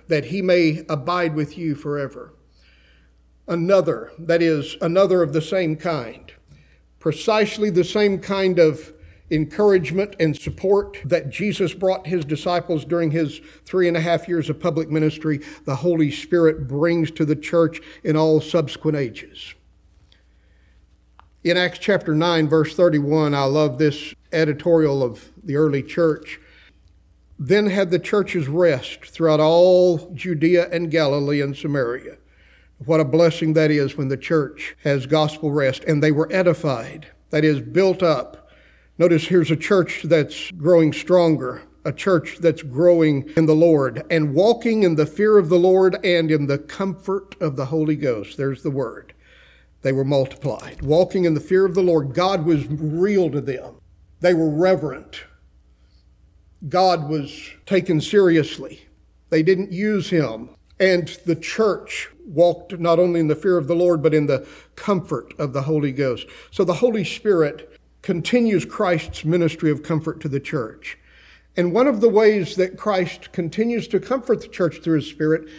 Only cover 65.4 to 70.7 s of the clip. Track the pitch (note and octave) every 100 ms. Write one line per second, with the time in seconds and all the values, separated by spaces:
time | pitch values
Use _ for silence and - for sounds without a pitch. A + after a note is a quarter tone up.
65.4 | D3 C3 C3+ D#3 C#3+ C3 C3+ A2+ - -
66.4 | - - F#3 E3+ A#3+ A3 E3+ - G#3+ F3+
67.4 | D3 - - - _ _ - E3+ - B3
68.4 | A#3 G3 - - G3 E3+ - - D#3 F3
69.4 | E3 E3 D#3+ C#3 - D#3+ D#3+ D#3 D3+ C3+
70.4 | - D3+ A2